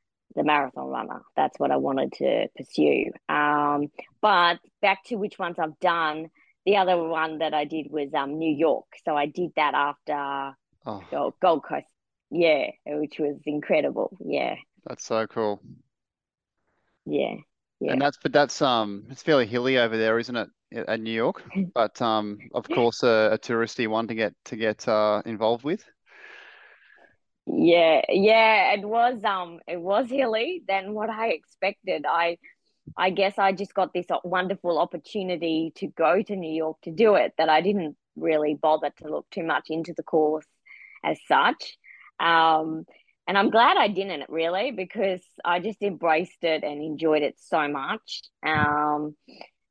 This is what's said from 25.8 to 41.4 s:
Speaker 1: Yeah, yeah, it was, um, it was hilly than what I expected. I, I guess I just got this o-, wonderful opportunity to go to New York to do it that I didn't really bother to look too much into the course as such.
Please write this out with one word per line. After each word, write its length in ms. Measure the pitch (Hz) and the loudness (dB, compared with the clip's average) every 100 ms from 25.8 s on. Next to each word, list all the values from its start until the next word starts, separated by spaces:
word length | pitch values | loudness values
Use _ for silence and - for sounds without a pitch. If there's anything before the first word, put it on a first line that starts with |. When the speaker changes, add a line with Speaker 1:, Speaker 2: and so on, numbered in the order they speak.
| _ _ _ - - - - - - _ _ _ _ _ _ _ - | _ _ _ -20 -20 -20 -20 -20 -20 _ _ _ _ _ _ _ -6
Speaker 1:
Yeah, 540 | - 165 170 165 151 - | 2 4 6 6 4 4
yeah, 640 | 190 202 226 220 220 185 | 4 6 6 6 6 4
it 140 | 208 202 | 0 0
was, 360 | 226 240 247 | 0 0 0
um, 360 | 214 190 175 170 - | -2 -2 -6 -12 -10
it 140 | 175 | -6
was 260 | 175 202 254 | -2 0 0
hilly 540 | 269 247 220 262 370 202 | -2 0 0 -2 -6 -4
than 260 | 196 190 | -4 -4
what 160 | 214 214 | -6 -6
I 200 | 214 226 | -4 -2
expected. 760 | 160 _ - 190 202 190 160 147 | -4 _ -4 -4 -4 -4 -4 0
I, 300 | 165 170 170 _ _ _ _ - - | 0 0 -2 _ _ _ _ -14 -2
I 120 | 185 | 0
guess 280 | 185 196 208 | 2 0 2
I 140 | 196 | 0
just 200 | 196 202 | 0 -4
got 200 | - 185 | -2 -2
this 120 | 180 180 | -2 -4
o-, 100 | 175 | -4
wonderful 540 | 180 185 185 190 175 160 | -2 -2 -2 -4 -2 0
opportunity 920 | 175 175 - 214 185 175 165 160 165 - | -2 -4 -10 -6 -4 -2 -2 -2 -4 -6
to 100 | - | -8
go 340 | - 165 190 | 0 2 2
to 140 | 208 196 | 0 -6
New 160 | 165 | -6
York 240 | 156 160 - | -4 -4 -6
to 80 | - | -6
do 240 | 160 220 190 | 2 6 6
it 180 | 107 - | 4 2
that 120 | 160 | 4
I 120 | 156 | 4
didn't 360 | 180 202 160 - _ - | 4 0 -2 -8 _ -6
really 400 | 165 156 151 143 | 0 2 0 0
bother 360 | 156 156 147 - | 2 2 0 -8
to 120 | 151 | -10
look 180 | 151 - | -8 -8
too 120 | - | -8
much 220 | 165 147 - | -2 -2 -4
into 240 | 160 165 165 | -6 -6 -10
the 80 | |
course 440 | - 160 151 156 - _ _ - - - | -2 2 2 0 -6 _ _ -20 -20 -8
as 160 | - 156 - | -6 -4 0
such. 500 | 135 | 2